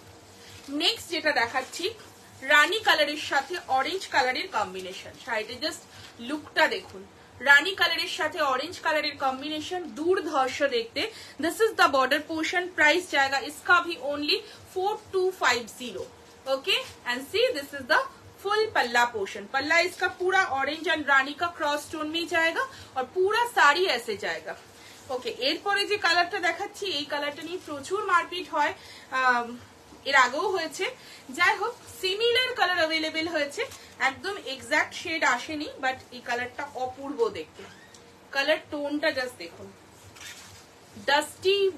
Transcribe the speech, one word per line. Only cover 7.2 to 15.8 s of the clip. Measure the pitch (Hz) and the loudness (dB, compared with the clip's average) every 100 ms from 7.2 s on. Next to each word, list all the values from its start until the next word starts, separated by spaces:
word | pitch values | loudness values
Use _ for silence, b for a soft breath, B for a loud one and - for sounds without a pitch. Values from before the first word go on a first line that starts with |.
| B - 254 | B 0 8
রানী | 294 359 381 | 8 6 2
কালারের | 339 330 349 - | 2 2 -2 -2
সাথে | 311 330 285 | -2 0 2
অরেঞ্জ | 254 311 381 330 | 0 -2 -4 0
কালারের | 311 294 285 269 | 0 0 0 -2
কম্বিনেশন, | 262 294 311 302 359 311 214 | -2 -4 -6 -6 -6 -6 -2
দুর্ধর্ষ | 330 392 320 294 254 262 277 240 | 2 2 2 2 2 2 0 0
দেখতে। | 226 277 440 B B B | -2 -4 -4 B B B
This | 311 330 440 | -2 2 2
is | 359 | 6
the | 339 269 | 6 6
border | 254 294 294 | 4 2 0
portion, | 320 320 359 359 - | -4 -2 0 0 4
price | 302 349 359 | 4 4 2
जाएगा | 294 269 269 269 | 2 2 0 -2
इसका | - - 349 339 | -4 4 4 4
भी | 330 269 | -4 -4
only | 285 302 427 B B - | -2 0 0 B B -8
four | 370 392 427 - | -2 -2 -2 -2
two | 381 370 - | 0 0 2
five | 285 240 214 - | 2 2 -2 -12